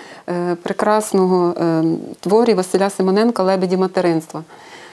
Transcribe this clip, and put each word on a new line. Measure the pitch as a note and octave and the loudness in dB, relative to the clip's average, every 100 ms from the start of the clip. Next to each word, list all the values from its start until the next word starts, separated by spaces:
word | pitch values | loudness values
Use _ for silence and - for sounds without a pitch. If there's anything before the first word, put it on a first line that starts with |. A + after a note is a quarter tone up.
| - - - | -20 -14 -8
е, | F3 F3 F3 | -4 -2 -4
прекрасного, | - F#3+ G#3+ G#3+ G#3+ G3 F#3 F#3 F3 - | -6 -2 0 0 0 2 2 2 2 0
е, | E3+ D#3+ D#3+ - - - | 0 0 0 -2 -6 -8
творі | F3+ A3 A#3 | 0 2 4
Василя | F#3 F#3 F#3+ G3 | 0 0 0 0
Симоненка | - F#3+ G3 A#3 A3+ | 0 0 2 2 0
«Лебеді | F#3 F#3+ F#3 F#3 | 0 0 0 0
материнства». | F#3 F#3 F3 D#3+ D#3 D#3 E3 - - - - | 0 0 0 0 -4 -12 -16 -20 -20 -20 -20